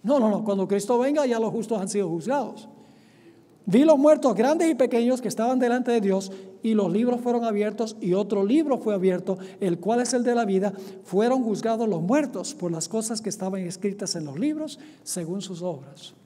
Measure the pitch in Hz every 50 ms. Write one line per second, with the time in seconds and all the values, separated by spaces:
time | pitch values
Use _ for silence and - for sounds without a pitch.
0 | - 208 285 277 220 220 202 180 220 208 196 196 190 175 202 202 202 - 240 233
1 | 247 277 294 302 285 254 233 226 226 208 - 233 208 220 233 202 190 185 196 208
2 | 196 165 165 165 160 208 269 285 233 165 - - - - - - - - - -
3 | _ - - - - - - - - _ - _ - 202 175 247 302 320 311 269
4 | 277 302 311 - 285 262 202 185 226 277 311 339 349 330 311 240 262 247 254 233
5 | 233 247 254 247 247 202 - - 220 240 262 262 254 - 240 254 247 254 240 233
6 | 196 196 190 190 190 190 - - - - - - - 226 220 208 196 170 175 214
7 | 240 247 247 240 - 247 233 233 233 226 208 202 208 214 208 220 226 220 - -
8 | 151 170 180 196 208 202 220 202 196 202 254 320 320 294 254 - - 214 208 190
9 | 180 190 180 180 185 - 190 185 - - - - 208 185 175 170 170 196 233 240
10 | 247 240 262 240 240 240 240 233 233 196 190 190 196 202 190 - - - - -
11 | - - 175 196 220 240 262 262 247 226 202 - - 226 226 220 240 220 185 160
12 | 165 185 254 302 294 - - 190 175 - - - 175 175 170 160 156 - - 226
13 | 220 226 233 214 - 202 - - 190 190 190 190 180 175 180 - - 202 196 202
14 | 202 180 - 170 156 143 135 165 240 302 302 302 311 294 - - - - - -
15 | - - - 180 165 160 180 202 180 180 185 165 180 180 160 131 139 - - -
16 | - - - _ _